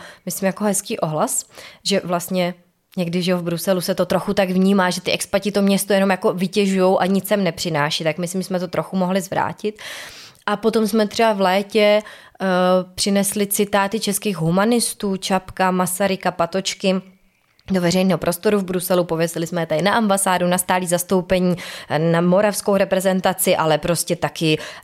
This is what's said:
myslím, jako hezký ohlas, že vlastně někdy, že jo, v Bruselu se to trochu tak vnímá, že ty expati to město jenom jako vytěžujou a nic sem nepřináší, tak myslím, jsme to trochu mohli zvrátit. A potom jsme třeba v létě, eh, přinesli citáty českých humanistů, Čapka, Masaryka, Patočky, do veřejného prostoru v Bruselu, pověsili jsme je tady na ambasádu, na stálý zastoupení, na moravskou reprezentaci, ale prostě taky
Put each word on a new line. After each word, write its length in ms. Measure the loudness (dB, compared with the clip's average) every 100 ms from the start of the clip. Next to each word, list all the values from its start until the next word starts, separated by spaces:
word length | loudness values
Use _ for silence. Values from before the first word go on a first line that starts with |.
| -6 -14 -10
myslím, 200 | -4 -2
jako 180 | 0
hezký 360 | -2 -2 -4 -4
ohlas, 460 | -4 -2 -2 -4 -8 -14 -20 -10
že 180 | -2 -2
vlastně 500 | 0 -4 -2 -2 -2 -4 _ _ _ -6
někdy, 240 | -2 -2
že 100 | 0
jo, 60 | 0
v 60 |
Bruselu 380 | -2 -2 -2 -2
se 140 | 0 -2
to 100 | 0
trochu 280 | 0 0
tak 160 | 0 0
vnímá, 400 | 2 4 4 2
že 120 | 0
ty 100 | -2
expati 400 | -4 -2 -2 0
to 100 | 0
město 320 | 2 2 2
jenom 160 | 2 2
jako 240 | 2 0
vytěžujou 640 | 0 -2 0 0 2 4 4
a 60 | 2
nic 220 | 0 0
sem 160 | 0
nepřináší, 600 | 0 -2 -2 0 0 -2
tak 140 | -2 -2
myslím, 260 | -4 -6
jsme 160 | -4 -4
to 80 | -4
trochu 300 | -6 -4 -2
mohli 240 | 0 -2
zvrátit. 580 | -2 -2 -2 -4 -8 -8 -12 -16 -16 -18 -20 -12 -6
A 120 | -2
potom 300 | 0 2 2
jsme 200 | 2 0
třeba 260 | 2 2
v 80 | 2
létě, 600 | 2 2 0 2 4 4 0 -12 -20 -6
eh, 40 | 0 2 4 2 0 -4
přinesli 520 | 0 0 0 -2 -2
citáty 520 | -2 0 0 0 -2
českých 380 | -2 -2 -4 -2
humanistů, 800 | 0 2 2 2 0 -4 -4 -4
Čapka, 540 | -2 -4 -4 -2 0
Masaryka, 600 | 2 0 0 -2 -2 -2
Patočky, 720 | -2 -2 -2 -4 -2 -2 -2 -4 _ _ _ _ _ -4
do 100 | 0
veřejného 360 | 2 2 2 2
prostoru 420 | 0 -2 0 0
v 40 |
Bruselu, 400 | 0 -4 0 0
pověsili 440 | 0 0 -2 -2 -4
jsme 140 | -4
je 40 | -2
tady 160 | 0
na 120 | 2
ambasádu, 540 | 2 2 2 2 2 2
na 100 | 0
stálý 300 | 0 0 0
zastoupení, 680 | -2 0 0 2 2 2 0 -6 -14 -4 0
na 240 | 2 2
moravskou 560 | 4 4 2 0 0 2
reprezentaci, 800 | 2 0 2 2 0 0 2 2
ale 220 | 2 2
prostě 380 | 0 -2 -2 -2
taky 420 | -4 -2 0 0 -2 -12